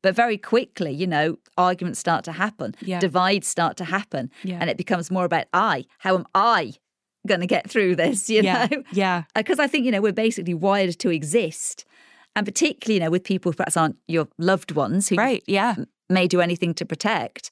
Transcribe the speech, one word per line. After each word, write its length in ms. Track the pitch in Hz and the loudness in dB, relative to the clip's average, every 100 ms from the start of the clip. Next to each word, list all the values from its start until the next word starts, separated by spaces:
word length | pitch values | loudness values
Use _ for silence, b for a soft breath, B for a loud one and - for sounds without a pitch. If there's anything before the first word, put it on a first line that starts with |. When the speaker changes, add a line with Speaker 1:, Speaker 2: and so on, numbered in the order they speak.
Speaker 1:
But 120 | 190 190 | 2 2
very 220 | 240 208 | 0 0
quickly, 520 | - 233 - - 165 | 0 0 0 -6 -6
you 140 | 143 185 | -2 -2
know, 320 | 151 156 - _ - | 0 0 -2 _ 0
arguments 440 | 180 190 180 - | 0 0 -6 -4
start 240 | - 165 | -2 -2
to 80 | 165 | -4
happen, 420 | 165 208 - 117 101 | -4 -6 -4 -10 -10
Speaker 2:
Yeah. 180 | 185 180 | -8 -2
Speaker 1:
divides 480 | 180 175 185 202 - | 0 2 2 0 -2
start 300 | - 170 - | 0 -2 -2
to 60 | |
happen, 460 | 170 190 208 143 123 B | -6 -6 -4 -8 -8 B
Speaker 2:
Yeah. 160 | 185 175 | -10 -4
Speaker 1:
and 80 | 170 | -4
it 80 | - | -4
becomes 340 | - 180 165 | -2 -4 -2
more 140 | 185 | -2
about 220 | 180 165 - | 0 0 0
I. 320 | 180 220 143 - _ | 0 2 -2 -6 _
How 180 | 190 185 | 0 0
am 100 | 147 | 0
I 400 | 190 226 214 127 - _ _ _ _ - | 2 4 2 0 -10 _ _ _ _ -2
gonna 200 | 185 180 | -2 2
get 240 | 190 - | 0 0
through 260 | - 190 180 | 0 2 2
this, 320 | 170 233 - | 2 0 2
<laughs> 40 | |
you 80 | 220 | 2
Speaker 2:
Yeah, 240 | 196 185 240 | 4 2 0
Speaker 1:
know? 120 | 294 - | -2 -2
Speaker 2:
yeah. 300 | 185 190 175 160 220 | 0 0 0 -2 -4
Speaker 1:
Uh, 60 | |
'cause 160 | 214 349 | 0 2
I 60 | 277 | 2
think, 180 | 302 254 | 2 0
you 60 | |
know, 80 | 202 | 2
we're 120 | 208 | 0
basically 420 | 185 226 214 175 | 2 0 0 -4
wired 440 | 165 190 202 190 165 | 0 2 2 2 0
to 120 | 185 | -2
exist. 760 | 165 147 156 165 - - - - b b b b - | -2 0 0 0 -6 -10 -10 -18 b b b b -2
And 80 | |
particularly, 500 | 202 - 311 - 226 | -2 0 0 0 0
you 60 | 208 | 0
know, 100 | 160 | 2
with 120 | 180 | 0
people 300 | - 190 180 | 0 -2 -2
who 40 | 156 | -2
perhaps 200 | 180 170 | -2 0
aren't 200 | 156 - - | 0 -2 -2
your 180 | 165 151 - | -2 -2 -2
loved 340 | 170 190 - | 0 0 0
ones 360 | 151 113 175 196 | -2 0 0 2
who 60 | |
Speaker 2:
Right, 280 | 190 247 240 - | 2 2 0 0
yeah. 280 | 196 233 208 | 0 0 -2
Speaker 1:
m-, 80 | - _ _ | -8 _ _
may 160 | 185 180 | 2 4
do 140 | 180 | 4
anything 340 | 170 175 175 | 2 0 -2
to 100 | 160 | -4
protect, 640 | 165 156 208 202 117 - - | -6 -4 0 0 -4 -10 -18